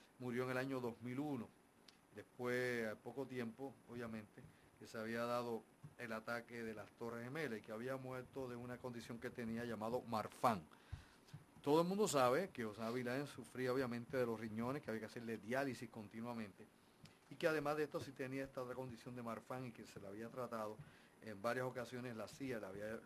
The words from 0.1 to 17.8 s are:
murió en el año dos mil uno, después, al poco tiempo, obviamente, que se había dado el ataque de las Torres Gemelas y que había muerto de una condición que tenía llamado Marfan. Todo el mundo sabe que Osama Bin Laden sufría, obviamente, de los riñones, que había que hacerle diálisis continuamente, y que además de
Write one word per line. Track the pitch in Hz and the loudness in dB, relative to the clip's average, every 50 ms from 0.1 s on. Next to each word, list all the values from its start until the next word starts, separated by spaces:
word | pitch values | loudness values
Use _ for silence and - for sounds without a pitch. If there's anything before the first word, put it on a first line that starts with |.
| - - | -12 -6
murió | 127 123 120 123 127 | -2 0 2 2 2
en | 127 | 2
el | 127 127 | 2 2
año | 131 135 135 131 | 2 2 0 0
dos | 120 120 113 110 | 0 0 -2 -2
mil | 113 123 123 127 | -6 -4 -2 0
uno, | 147 151 143 123 107 98 - - - - - - - - - - - - - | 0 0 0 -2 -2 -6 -10 -18 -20 -20 -20 -20 -20 -20 -20 -20 -20 -18 -14
después, | 104 101 - - - 123 123 123 123 127 123 123 120 113 110 | -14 -14 -14 -8 -2 0 2 4 4 4 4 4 2 2 0
al | 107 110 | -2 -4
poco | - 120 117 139 135 | -6 -8 -4 -4 -4
tiempo, | 113 127 127 120 113 113 117 135 135 131 - - - | -2 -2 -2 -2 -2 -2 -4 -6 -8 -8 -10 -14 -10
obviamente, | 120 120 120 113 110 110 107 104 - - 110 - - - - - - - | -6 -6 -4 -4 -4 -6 -8 -8 -14 -16 -16 -16 -18 -20 -20 -20 -18 -16
que | 110 107 | -16 -8
se | - 117 | -4 -4
había | 110 110 117 117 117 | -2 0 2 2 2
dado | 120 120 120 120 120 117 110 - - - - - - - - | 4 4 2 2 2 0 -2 -2 -8 -20 -18 -16 -16 -10 -8
el | 123 117 113 | -6 -4 -4
ataque | 110 110 - 117 120 117 - 120 117 | -4 -2 -2 -2 -2 -2 -4 -6 -4
de | 117 110 110 | -4 -4 -4
las | 107 101 98 | -4 -8 -10
Torres | - - 120 117 113 117 117 | -8 -6 -6 -4 -4 -4 -4
Gemelas | 123 135 160 160 131 113 107 | -4 -2 0 0 0 0 -2
y | - | -4
que | - | -4
había | 110 110 117 127 131 135 | -6 -4 -2 -2 -2 -2
muerto | 131 127 127 127 127 107 - 135 135 123 | -4 -4 -6 -6 -6 -6 -6 -4 -4 -4
de | 123 | -4
una | 120 120 123 123 120 | -6 -6 -6 -6 -4
condición | - 127 120 120 113 - 123 113 | -4 -6 -6 -6 -6 -6 -8 -4
que | 120 123 | -4 -6
tenía | - - 120 113 113 113 120 | -4 -2 -2 0 0 0 0
llamado | 120 113 104 107 113 117 127 | 0 0 0 0 2 2 2
Marfan. | - 113 117 110 104 104 - - - 127 113 95 78 - - - - - - - - - - - - - - - - - - - - | 0 2 2 2 2 0 -4 4 6 6 6 6 2 -6 -16 -20 -12 -10 -10 -10 -10 -16 -20 -20 -20 -16 -16 -16 -16 -16 -20 -2 4
Todo | 143 143 160 | 8 8 8
el | 170 175 | 8 8
mundo | 190 202 214 180 | 6 4 4 6
sabe | 135 143 127 123 123 151 196 190 | 8 8 8 10 8 8 4 2
que | - - 117 | 0 -2 -2
Osama | 110 104 107 113 113 | -2 -2 -2 -2 0
Bin | 117 127 123 120 | 0 2 2 2
Laden | 123 135 143 | 2 0 0
sufría, | 135 - - 117 - - 123 127 127 123 | -2 -4 -10 -12 -10 -4 0 2 4 4
obviamente, | 135 135 123 117 120 120 - 139 131 | 4 4 4 2 -2 -2 -2 0 0
de | 123 117 | 2 2
los | 113 107 | 2 0
riñones, | 113 113 104 110 117 120 135 147 - | 0 -2 0 0 0 2 0 0 0
que | - | -2
había | 110 110 | -2 -2
que | 107 107 | -2 -4
hacerle | - 127 117 113 113 104 | -6 -6 -4 -4 -4 -4
diálisis | 92 104 120 131 139 139 120 - 123 113 | -2 2 2 2 4 2 0 -4 -6 -8
continuamente, | - 117 107 98 - 113 113 120 120 117 110 101 92 - - - - - - - - - - - - - - - | -8 -10 -10 -8 -8 -6 -6 -4 -4 -4 -6 -6 -8 -14 -18 -20 -20 -20 -20 -20 -20 -20 -20 -20 -20 -20 -16 -16
y | 143 | -6
que | 135 - 165 | 4 4 6
además | 156 156 143 143 151 | 6 6 4 4 4
de | 151 | 4